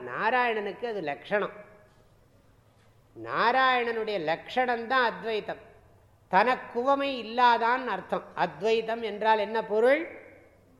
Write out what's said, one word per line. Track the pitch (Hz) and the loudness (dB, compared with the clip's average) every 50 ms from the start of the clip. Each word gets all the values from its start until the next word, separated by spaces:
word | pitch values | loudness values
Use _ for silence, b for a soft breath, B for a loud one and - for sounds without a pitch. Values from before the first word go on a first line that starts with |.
| 123 123 | -10 -8
நாராயணனுக்கு | 127 151 202 220 247 247 247 240 220 214 202 202 185 - 240 240 | -6 -2 0 0 2 2 2 0 0 -2 -4 -6 -8 -8 -8 -6
அது | 214 196 160 143 | -6 -4 -4 -6
லக்ஷணம். | 143 - - - 196 208 185 - - - - - - - - _ _ _ _ _ _ _ _ _ _ _ _ _ _ _ _ _ _ _ _ _ _ _ _ _ - | -6 -8 -6 -2 -2 -2 -2 -2 -8 -12 -20 -20 -20 -20 -20 _ _ _ _ _ _ _ _ _ _ _ _ _ _ _ _ _ _ _ _ _ _ _ _ _ -18
நாராயணனுடைய | 113 113 117 135 165 202 233 247 262 262 262 254 247 233 233 226 220 214 214 208 185 156 151 | -12 -8 -4 0 2 2 4 4 4 4 4 4 2 0 -2 -2 -4 -4 -4 -4 -2 -2 -2
லக்ஷணம்தான் | 165 - - - - 254 254 247 240 233 233 220 262 262 240 220 | -2 -4 -4 -4 -2 0 0 0 0 -2 -2 0 2 2 2 2
அத்வைத்தம். | 185 175 185 226 220 208 - - 156 - - - - - _ _ _ _ _ _ _ _ _ - | -2 -4 -6 -4 -4 -4 -4 -6 -10 -10 -12 -20 -20 -20 _ _ _ _ _ _ _ _ _ 2
தனக்குவமை | 175 190 214 254 254 - - - - 233 247 277 277 277 277 277 269 240 208 | 4 4 4 4 2 -2 -4 -8 -6 -2 0 2 2 2 0 -2 -4 -6 -8
இல்லாதான்னு | 214 233 247 247 240 233 220 226 233 247 262 254 240 196 | -4 2 4 6 6 6 4 2 2 0 0 -2 -4 -4
அர்த்தம். | 185 - - 196 175 - - - - 175 | -4 -4 -4 -4 -4 -6 -6 -2 -2 -2
அத்வைத்தம் | 175 147 151 196 226 226 226 196 214 226 233 226 208 | -2 -2 -2 0 2 2 2 0 -2 -4 -6 -6 -6
என்றால் | 208 202 214 220 220 214 202 | -4 0 2 4 4 4 2
என்ன | 208 226 226 208 - | 0 -2 -4 -2 0
பொருள்? | 208 220 233 254 285 311 349 - - - - - - - - - _ _ _ _ _ | 2 4 6 6 4 4 0 -6 -12 -18 -20 -20 -20 -20 -20 -20 _ _ _ _ _